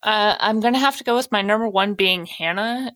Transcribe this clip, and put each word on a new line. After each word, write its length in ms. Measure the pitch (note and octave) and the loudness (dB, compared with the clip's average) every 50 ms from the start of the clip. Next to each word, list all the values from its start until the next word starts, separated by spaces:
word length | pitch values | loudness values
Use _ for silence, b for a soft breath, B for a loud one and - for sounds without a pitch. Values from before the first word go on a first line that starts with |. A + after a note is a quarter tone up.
| - | 0
Uh, 320 | G#3+ G#3+ G#3+ G#3 G#3+ F#3+ - | 0 2 2 2 2 2 2
I'm 200 | - G#3 A3 A3 | 0 0 0 2
gonna 200 | G#3+ A#3+ A#3+ C4 | 2 2 2 4
have 180 | C4+ C4+ C4+ | 2 2 0
to 60 | - - | -2 -2
go 120 | - A#3+ | 0 0
with 160 | A#3+ - - | 0 0 0
my 100 | - G#3 | -2 -2
number 260 | G3 G3+ G#3 A3 A3+ | 2 2 0 0 0
one 260 | A3+ F#3+ F#3+ G3 G#3 G3+ | 0 2 2 2 2 0
being 320 | F#3 G3 F#3 F#3 F3+ E3+ | 0 2 0 0 -2 -4
Hannah, 680 | F3+ - - E3 E3 F3 F#3+ G#3+ A3+ A#3+ B3 C4 B3 - | -12 -10 -6 -4 -4 -2 -2 -2 -4 -4 -6 -6 -8 -8